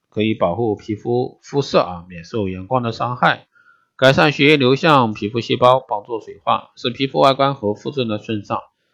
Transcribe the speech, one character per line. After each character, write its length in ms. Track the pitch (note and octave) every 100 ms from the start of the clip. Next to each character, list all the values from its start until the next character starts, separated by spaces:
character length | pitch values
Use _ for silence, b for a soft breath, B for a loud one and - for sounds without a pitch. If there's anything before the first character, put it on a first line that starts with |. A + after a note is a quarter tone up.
| _
可 120 | A2
以 120 | A2
保 220 | G#2 F#2 G2+
护 200 | A#2 G2+
皮 200 | - G#2+
肤 440 | A#2+ A#2+ B2+ -
肤 200 | - C#3+
色 180 | C3+ -
啊， 240 | F2 F2 F2
免 160 | F2
受 240 | E2 A#2 G2
阳 180 | F#2 F#2
光 140 | B2+
的 120 | A#2
伤 240 | A2 A#2+ B2
害， 300 | E3 B2 _ b b b b -
改 160 | C3
善 180 | D3 D#3
血 160 | C#3 C#3+
液 100 | D#3
流 160 | B2+ C3+
向 380 | E3+ C#3 A2+
皮 140 | G#2 G#2
肤 140 | A#2+
细 160 | A2 C3
胞， 240 | B2+ C3 -
帮 180 | G#2 G#2+
助 160 | A2
水 180 | G2+ G2
化， 280 | - A2 - -
使 120 | B2
皮 160 | A#2 C3+
肤 120 | D3+
外 140 | C#3
观 220 | C3 C#3 C3+
和 180 | G#2
肤 180 | G#2 C3
质 140 | C#3 A#2
呢 140 | G#2+
顺 220 | - A2
畅， 200 | G#2 A2 - _ _